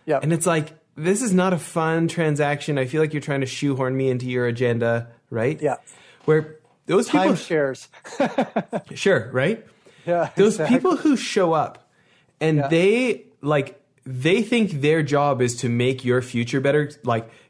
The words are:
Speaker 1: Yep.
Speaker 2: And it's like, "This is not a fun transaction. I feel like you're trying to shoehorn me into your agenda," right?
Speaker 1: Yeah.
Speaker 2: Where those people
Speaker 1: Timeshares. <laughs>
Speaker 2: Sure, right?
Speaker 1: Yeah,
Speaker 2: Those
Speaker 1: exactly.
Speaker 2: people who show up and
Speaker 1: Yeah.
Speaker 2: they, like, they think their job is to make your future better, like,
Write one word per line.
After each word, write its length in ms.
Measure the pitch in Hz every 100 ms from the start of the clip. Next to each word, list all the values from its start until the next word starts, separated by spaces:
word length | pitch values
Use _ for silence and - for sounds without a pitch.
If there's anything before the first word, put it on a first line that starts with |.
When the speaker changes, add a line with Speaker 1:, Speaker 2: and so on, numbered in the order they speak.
| -
Speaker 1:
Yep. 160 | 139
Speaker 2:
And 100 | 143
it's 140 | 165 175
like, 280 | 165 151 - _ -
"This 260 | 165 208
is 100 | 254
not 180 | 185 185
a 60 | 170
fun 480 | - 170 160 165 165
transaction. 720 | - 156 147 147 147 - 139
I 60 | 127
feel 140 | 156
like 120 | 156
you're 80 | 151
trying 200 | 143 139
to 60 | 127
shoehorn 500 | - 143 135 127 135
me 140 | 135
into 160 | 123 127
your 200 | 123 120
agenda," 640 | 117 123 117 117 117 120 - _
right? 320 | 117 123 156
Speaker 1:
Yeah. 160 | 147 123 - - - -
Speaker 2:
Where 320 | - 156 151 - _ _ -
those 220 | 180 233
people 220 | - 190
Speaker 1:
Timeshares. 560 | 190 - 160 139 127 - - - -
<laughs> 760 | 269 - - 214 - 214 -
Speaker 2:
Sure, 340 | 135 196 180 117
right? 320 | 123 151 226 - _ - _ 170
Speaker 1:
Yeah, 240 | 170 156 -
Speaker 2:
Those 180 | 208
Speaker 1:
exactly. 220 | 180 156 254
Speaker 2:
people 180 | 370 330
who 200 | 311 254
show 360 | - 208 175
up 360 | 156 - - _ _ _ _ _ _
and 180 | 156 151
Speaker 1:
Yeah. 100 | 139
Speaker 2:
they, 560 | 165 190 233 247 - - _
like, 340 | 143 147 135 - _ _ 131
they 360 | 127 147 214
think 380 | 220 240 202 147
their 220 | 147 160
job 400 | 139 143 143 127
is 140 | 120 120
to 100 | 120
make 360 | 117 123 127
your 180 | 120 123
future 380 | 123 117 117 139
better, 300 | 139 147 147 -
like, 240 | 120 113 113 -